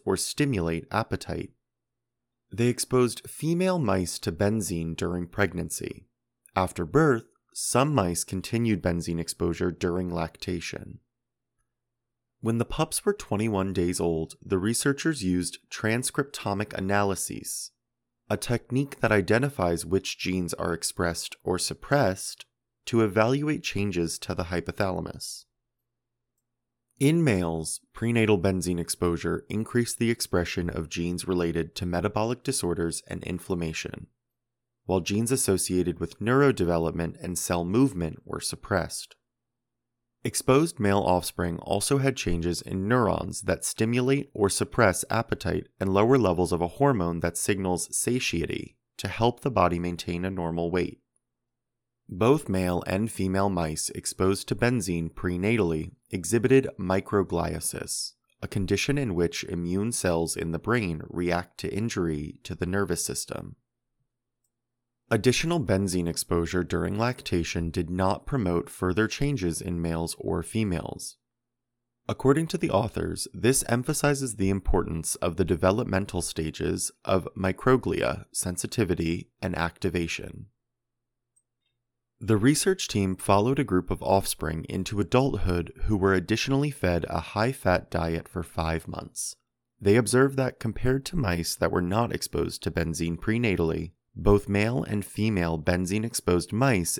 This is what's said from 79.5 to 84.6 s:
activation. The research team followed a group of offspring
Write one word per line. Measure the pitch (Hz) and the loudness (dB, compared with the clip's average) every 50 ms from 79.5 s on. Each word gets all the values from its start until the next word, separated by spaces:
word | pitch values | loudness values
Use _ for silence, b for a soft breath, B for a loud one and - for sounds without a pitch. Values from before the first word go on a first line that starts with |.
| 87 | -2
activation. | - 85 85 - - - 92 80 90 85 82 - - - - - - 104 104 _ _ _ _ _ _ _ _ _ _ _ _ _ _ _ _ _ _ _ _ _ _ _ _ _ _ _ _ _ _ _ _ _ _ | -2 -2 -4 -4 -4 -4 -2 0 0 -2 -2 -4 -8 -10 -12 -14 -16 -18 -20 _ _ _ _ _ _ _ _ _ _ _ _ _ _ _ _ _ _ _ _ _ _ _ _ _ _ _ _ _ _ _ _ _ _
The | 110 98 113 101 | 0 2 2 6
research | 101 135 156 - - 202 190 190 - - | 6 4 4 4 2 2 0 0 -2 -2
team | - 104 98 95 92 | 0 2 2 2 0
followed | - - - 98 101 104 123 139 143 | -2 2 2 4 4 4 2 2 0
a | 135 | 0
group | 104 95 90 85 - | 2 2 2 2 2
of | 95 - - | -2 -2 2
offspring | - 95 98 101 - - - 78 78 80 80 | 2 2 4 2 0 -4 -4 -4 -4 -2 -4